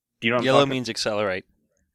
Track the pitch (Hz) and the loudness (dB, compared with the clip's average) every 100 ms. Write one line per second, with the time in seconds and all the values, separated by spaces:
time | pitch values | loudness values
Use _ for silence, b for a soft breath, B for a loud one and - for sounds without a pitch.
0 | _ _ 117 120 131 139 139 131 113 107 | _ _ -2 0 2 4 2 0 -6 -6
1 | 113 104 101 92 - _ _ _ _ | -4 -2 -2 -4 -8 _ _ _ _